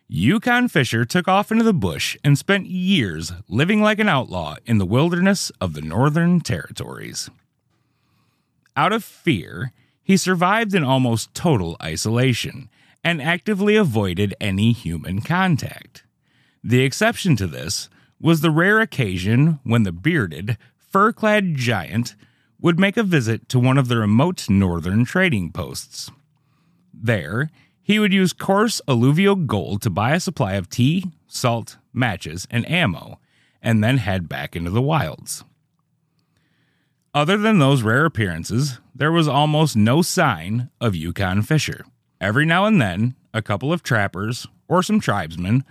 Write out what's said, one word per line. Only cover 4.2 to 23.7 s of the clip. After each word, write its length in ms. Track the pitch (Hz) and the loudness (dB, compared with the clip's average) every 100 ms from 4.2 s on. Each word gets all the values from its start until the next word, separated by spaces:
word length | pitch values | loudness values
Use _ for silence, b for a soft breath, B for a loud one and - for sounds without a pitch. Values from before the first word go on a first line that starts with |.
| - 90 76 76 - | -2 -6 -6 -10 0
in 120 | 110 | 0
the 80 | 92 | 2
wilderness 640 | 120 170 175 185 202 - - | 2 2 2 2 0 -4 -4
of 120 | 92 | -6
the 60 | 76 | -4
Northern 600 | 78 90 143 160 170 175 | -6 0 0 2 2 2
Territories. 920 | - 92 - - - 60 55 - - _ _ _ _ _ _ _ _ _ _ _ _ _ _ - | 0 -6 -6 -12 -12 -12 -12 -12 -12 _ _ _ _ _ _ _ _ _ _ _ _ _ _ -2
Out 160 | 170 | 0
of 120 | 220 | -2
fear, 680 | - - 170 101 50 87 127 _ _ _ | -6 -6 -2 -2 -4 -10 -10 _ _ _
he 140 | - 190 | 2 2
survived 580 | 180 180 180 220 220 | 2 0 2 0 0
in 100 | 190 | 0
almost 500 | 127 131 127 113 - | 2 2 2 0 -4
total 420 | - 180 117 85 80 | -4 0 0 0 -8
isolation 840 | 80 82 107 117 131 113 - - - b b b | -8 -6 -2 0 0 0 -6 -12 -18 b b b
and 160 | 165 170 | -4 -4
actively 540 | 143 175 - 190 208 214 | -2 -4 -2 0 2 4
avoided 580 | 175 110 95 87 101 - | 2 0 -2 -2 -2 -2
any 320 | 104 95 113 | -4 2 2
human 480 | 113 - 85 69 95 | 2 -2 -8 -6 -6
contact. 840 | - 175 190 139 87 - - - _ _ _ _ _ _ | -2 0 2 0 -4 -14 -20 -20 _ _ _ _ _ _
The 180 | - 123 | 0 2
exception 540 | 135 - 220 - 190 110 | 2 0 -2 0 0 0
to 100 | 90 | 0
this 420 | 64 73 - - b b b | -6 -8 -8 -10 b b b
was 200 | 156 165 | 0 2
the 100 | 165 | 2
rare 300 | 156 185 220 | 2 2 2
occasion 800 | 220 - 107 90 98 120 160 156 | 0 -2 -4 -2 0 4 4 2
when 180 | 113 117 | 0 0
the 80 | 101 | 0
bearded, 680 | 85 147 170 95 73 104 117 b b | -2 -2 -2 -2 -6 -8 -8 b b
fur-clad 800 | _ 196 214 - 220 208 185 | _ 0 2 2 0 2 0
giant 600 | 143 120 104 78 104 123 - b b b b | -2 0 -2 -2 -4 -4 -8 b b b b
would 180 | 170 170 | 0 2
make 180 | 196 226 | 2 2
a 40 | |
visit 460 | 202 160 110 107 - | 2 2 0 -4 0
to 100 | 127 | 2
one 200 | 127 | 4